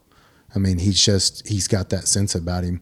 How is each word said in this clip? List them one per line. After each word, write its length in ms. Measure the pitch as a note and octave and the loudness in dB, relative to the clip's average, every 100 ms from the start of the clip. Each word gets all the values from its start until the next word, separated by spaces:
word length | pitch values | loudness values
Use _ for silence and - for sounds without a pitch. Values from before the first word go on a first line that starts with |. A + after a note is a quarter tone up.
| _ _ _ _ _ G2+ | _ _ _ _ _ -2
I 40 | |
mean, 200 | F#2+ F#2 | 0 2
he's 200 | F#2+ F#2 | 2 2
just, 460 | - G2 - - - | 2 2 0 -4 -6
he's 200 | G#2 F2 | -4 0
got 220 | G#2 F#2 | -2 0
that 180 | F#2+ - | -2 0
sense 260 | G#2 G2+ F#2 | 0 0 -2
about 280 | E2+ F2+ | -2 -2
him. 180 | F2+ F2+ | -2 -4